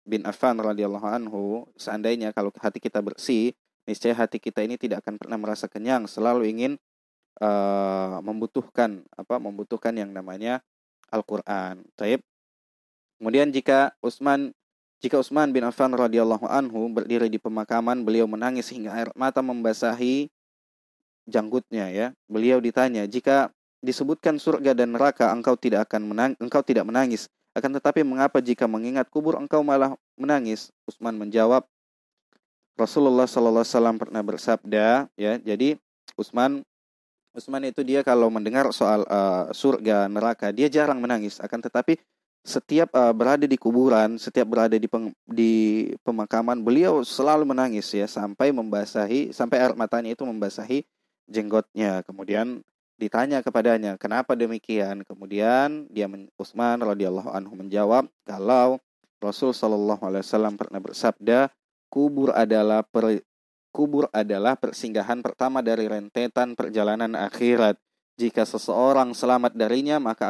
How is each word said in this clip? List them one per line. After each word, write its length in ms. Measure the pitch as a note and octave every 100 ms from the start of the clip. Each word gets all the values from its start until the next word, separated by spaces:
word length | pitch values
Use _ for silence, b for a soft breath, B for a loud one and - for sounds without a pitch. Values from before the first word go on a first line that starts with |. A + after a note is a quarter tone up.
bin 240 | - G#2+ F2
Affan 320 | G2+ B2+ A2+
radhiyallahu 480 | A2 G#2 G2+ G2+ G#2+
anhu, 560 | A#2 A2 G#2 G2+ A2+ A#2+ -
seandainya 560 | - G#2+ A2 A#2+ G#2+ G#2+
kalau 160 | G2+ -
hati 240 | G#2+ G2+
kita 160 | A2+ G#2
bersih, 560 | G#2 - - A#2 A#2 - _ _ -
niscaya 240 | G#2 A#2
hati 240 | A#2 A#2 A2+
kita 240 | - G#2+
ini 160 | G#2+ B2
tidak 240 | A#2+ F#2+
akan 160 | - G#2
pernah 240 | - A2+
merasa 240 | G#2+ G#2+ G#2+
kenyang, 320 | G#2+ A2+ B2+
selalu 480 | G#2 - A2 B2 A2
ingin, 240 | A2 B2+ C#3+ _ _ _ _ _ -
eh, 760 | G#2+ G#2 G2 G2 G2 F#2+ F#2+ F#2
membutuhkan, 880 | G2 G#2+ A2+ - A#2+ - A#2 G2 - -
apa, 240 | F#2+ B2
membutuhkan 560 | A2 G2+ G#2 A#2 A#2 A2+
yang 160 | G2+
namanya 480 | G2 F#2 F#2 A2+ B2+ _ _ _ _ -
Al-Qur'an. 720 | A2 - G#2+ - G2 F#2 F#2 - -
Taib. 240 | G#2+ B2+ _ _ _ _ _ _ _ _ _ -
Kemudian 320 | A2 B2 D3
jika 400 | C3+ C3 C3+ C#3 -
Utsman, 480 | A#2+ - C#3 C#3 C#3 - _ _ _ _
jika 160 | B2+
Utsman 400 | C#3+ C3 C#3+ D3
bin 80 | B2+
Affan 320 | A#2+ - C3
radhiyallahu 480 | B2 A#2+ A#2 A2+ A2 A#2
anhu 400 | C3+ C3+ A2 A#2
berdiri 400 | A2+ G#2+ A#2 A#2
di 80 | A2
pemakaman, 640 | A#2 A2 G#2+ A#2 A#2 B2
beliau 240 | A2 A2+ A2
menangis 400 | G#2 A#2+ B2+ A#2
hingga 160 | B2+ G#2+ A2
air 160 | A2+
mata 240 | - C3 C3+
membasahi 880 | C3 B2 A2+ A2 A#2+ A#2 B2 C3+ D3 _ _ _ _ _ _ _ _ _ -
janggutnya, 560 | A2+ G#2+ B2 - A2+ F#2+
ya. 120 | F#2+ A#2+ - -
Beliau 320 | A2 A#2 B2+
ditanya, 480 | A#2 B2+ C3 A#2 G2+
"Jika 480 | A#2+ C#3 C#3 C3+ _ _ _
disebutkan 640 | B2+ B2+ C#3 D#3 E3 D3+
surga 320 | E3 D#3 C#3
dan 240 | B2 A#2+ A#2
neraka, 320 | C#3 - A#2
engkau 240 | A#2 A#2+
tidak 320 | B2 B2 G#2 A2
akan 240 | A2 G#2+
menang-, 280 | G#2+ B2+ C3
engkau 240 | A#2+ C#3+ C3+
tidak 160 | A#2
menangis. 480 | F#2+ A#2 C3 A2+ - _ _
Akan 160 | - C3
tetapi 320 | C#3 D3 D3+
mengapa 400 | C#3+ C3 C#3 C3+
jika 240 | B2 A#2+ A#2
mengingat 400 | A2 A#2 C3 B2+
kubur 320 | D3+ D3+ D#3+
engkau 240 | C#3+ D#3
malah 320 | D3 C#3 C3+ C3+ _ -
menangis?" 560 | C3+ D3 A2+ G#2+ - _ -
Utsman 240 | - A2+
menjawab, 480 | G#2+ G#2 A2+ A2+ B2+ - _ _ _ _ _ _ _ _ _ _
"Rasulullah 560 | - A2+ - C#3+ B2+ B2+
sallallahu 320 | - A#2 A2+
alaihi 80 | A2+ B2
wasallam 180 | A#2 A2
pernah 200 | - A2 G#2
bersabda," 800 | F2 - A2 G2+ G#2+ G#2+ B2+ C#3
ya. 240 | - G#2 A#2
Jadi 400 | A2 G#2 C3+ D3+ _ _ _ -
Utsman, 480 | G#2 A#2 C3 C#3 - _ _ _ _ _ _ A#2+
Utsman 320 | - C3+ C3+
itu 160 | B2+ C3
dia 160 | C#3
kalau 320 | C3+ B2 A2+
mendengar 320 | A2 G#2+ B2 C3+
soal, 320 | B2 G#2 G#2+ -
eh, 400 | G2+ G2 F#2 D#2+
surga, 560 | - C#3 C3 A2 G#2 G2
neraka, 400 | G#2 A2+ A2+ G#2
dia 160 | G#2 C#3+
jarang 320 | D3 D3+ C3
menangis. 400 | A#2+ A#2 G#2 -
Akan 240 | G#2+ A#2
tetapi 400 | A#2+ A#2+ B2 E3 _ _ _ _
setiap, 480 | - C#3+ - D3 E3
eh, 240 | C3 A#2+
berada 320 | A2+ B2 C#3+ C#3+
di 80 |
kuburan, 640 | C3+ A#2+ A#2+ B2+ A2+ A2 A#2
setiap 320 | - B2+ A2
berada 240 | A#2 A2+
di 160 | A2 A2
peng-, 240 | A2+ A2 - -
di 560 | A#2 A2+ A2 A2 G#2+ G#2+ -
pemakaman, 560 | - A2+ G#2+ A2+ A#2 B2
beliau 480 | A2 C3 F3+ D#3 A#2+
selalu 400 | - C#3 D3+ D3
menangis, 400 | B2+ C3 G#2+ -
ya, 160 | G#2 G2+
sampai 400 | - G#2 G2+ C3+
membasahi, 800 | C3+ A2 G#2 G#2 A2+ G2+ B2+ D3
sampai 320 | - A#2+ B2
air 160 | B2+ A2+
matanya 320 | A2 A#2+ A2+
itu 160 | A#2 C3
membasahi 560 | A2 G2+ - A2 C3 - _ _ _ _
jenggotnya. 720 | A2 G#2 A2 - - G#2 F#2
Kemudian 640 | F2+ G2 G2 G#2 A#2 B2 _ _ _ -
ditanya 480 | G#2+ A2+ C3 C#3+ B2
kepadanya, 480 | A#2 A#2 A2+ G#2+
"Kenapa 400 | F#2+ - A2+ C3
demikian?" 720 | B2 A#2 A2+ - A2 G2 G2+ G2
Kemudian 800 | - G2 G2+ G#2+ B2+ C#3+ D3+ D3
dia 240 | G#2+ G2+
men-, 160 | G2 G2
Utsman 480 | - - - A#2+ A#2+
radhiyallahu 480 | A2 G2+ F#2+ F#2 -
anhu 240 | F#2+ F#2+
menjawab, 560 | G#2 G2 G2+ G#2 A#2+ C#3 _ -
kalau 560 | G2 G2 B2+ B2+ C3 _ _ _ -
Rasul 320 | G#2 G2+ C3+
sallallahu 480 | A#2+ A2 G#2+ G#2 G#2
alaihi 240 | F#2+ G2 F#2+
wasallam 320 | A2 G#2+ G2+
pernah 240 | - G2
bersabda, 640 | F#2 - A#2 - G#2 A#2+ C3+ _ _ _ -
"Kubur 480 | C#3 D3 C#3+ C3+
adalah 480 | - A2 A2 G#2+ G#2+
per-, 400 | A2 A#2 A2 G#2 - _ _ _ _
kubur 400 | - D3 C#3+ D3
adalah 480 | G#2+ G#2 G2+ A2 C3
persinggahan 640 | A#2 - A#2+ A2 G#2 A#2+
pertama 400 | A#2 - B2+ C3
dari 240 | A#2 A2+ G#2+
rentetan 720 | G#2+ G2+ - A#2+ B2+ B2 A#2
perjalanan 560 | A#2 A2 G#2 G#2+ A#2
akhirat. 640 | G#2 G2+ - A#2+ A#2+ G#2+ G2+ _ _ _ -
Jika 240 | A#2 -
seseorang 720 | A2 A2 - G#2 C3 C3+ B2+ A#2+
selamat 400 | B2 B2 A#2+ A2+
darinya, 400 | A2 B2+ C#3+ D3+
maka 320 | B2 A2